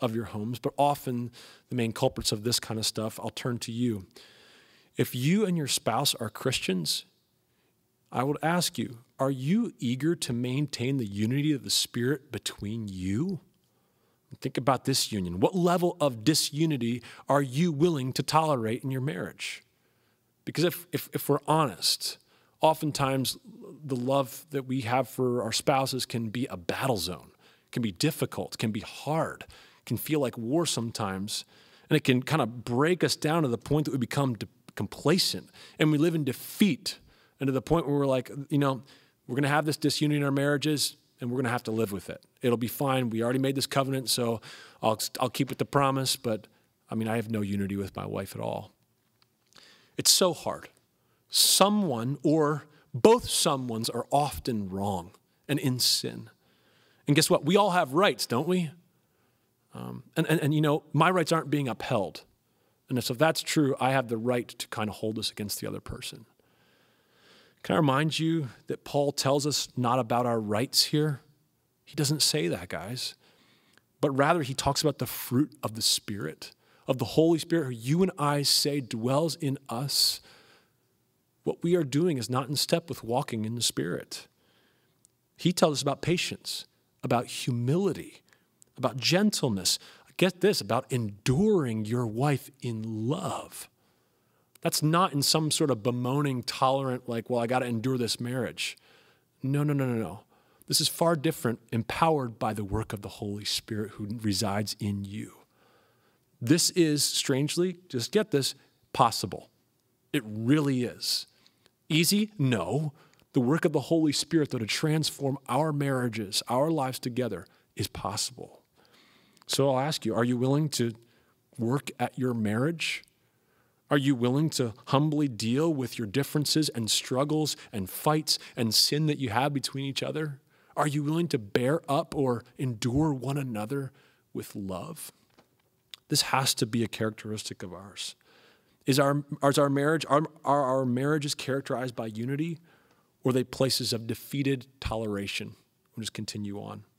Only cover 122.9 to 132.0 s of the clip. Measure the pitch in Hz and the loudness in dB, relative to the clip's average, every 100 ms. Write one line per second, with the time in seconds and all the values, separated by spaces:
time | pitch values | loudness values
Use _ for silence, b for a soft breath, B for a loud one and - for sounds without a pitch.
122.9 | - - _ _ _ _ _ _ _ _ | -6 -10 _ _ _ _ _ _ _ _
123.9 | 147 135 131 120 135 156 - 120 - - | 2 2 2 2 2 2 0 -2 -4 2
124.9 | 135 156 147 143 110 113 127 165 147 120 | 4 4 2 0 0 0 2 2 0 -2
125.9 | - 110 127 139 156 147 156 143 - 110 | -4 -2 -2 0 0 2 2 2 -2 0
126.9 | - - 127 147 156 147 - B 110 92 | -2 0 0 0 0 -2 -4 B -8 -6
127.9 | - 151 156 151 - B - 117 107 - | -2 2 2 2 -2 B -2 0 4 2
128.9 | 143 156 143 131 110 143 143 - 135 139 | 2 0 0 0 0 0 -2 -4 -6 -6
129.9 | 135 131 143 156 139 _ b b - 151 | -4 -4 -4 -6 -8 _ b b -2 0
130.9 | 143 143 160 175 135 101 123 123 160 - | 0 0 0 0 -2 0 0 2 0 2
131.9 | 143 | 0